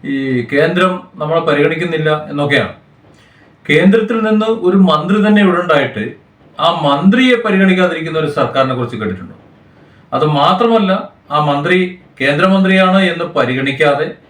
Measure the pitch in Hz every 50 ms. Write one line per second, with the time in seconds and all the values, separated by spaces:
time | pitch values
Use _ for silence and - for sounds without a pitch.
0 | - 143 139 135 135 135 131 123 120 120 143 139 156 170 185 180 185 185 185 185
1 | - - _ - 151 156 160 165 160 160 143 143 147 156 160 160 180 175 160 156
2 | 156 156 151 151 - - 143 143 143 143 143 131 104 - - - _ _ _ _
3 | _ - _ _ _ _ _ _ _ _ _ _ _ - 147 160 180 190 - 226
4 | 214 202 233 220 214 220 214 214 214 220 226 226 175 180 190 196 190 180 156 151
5 | - 180 202 214 202 214 208 208 202 185 170 175 180 170 160 143 135 120 - 110
6 | 107 123 - - _ _ _ _ - - _ - 151 170 175 165 156 143 139 143
7 | 180 196 214 254 262 254 247 226 - 214 196 190 196 190 185 185 185 170 165 160
8 | 160 160 156 160 151 143 - 147 135 123 - 135 131 131 127 123 120 117 - 104
9 | 110 95 92 92 - - - - - - - _ _ _ _ _ - _ - -
10 | - _ - 131 147 151 151 143 147 170 190 190 233 233 233 220 202 190 190 208
11 | - - _ _ _ _ 147 151 151 147 143 143 147 170 180 185 185 180 - -
12 | - - _ - 131 139 143 151 180 190 190 190 190 190 190 190 190 185 185 190
13 | 190 175 165 - 165 151 - 147 127 120 127 131 135 139 131 131 156 147 143 143
14 | 156 160 190 - _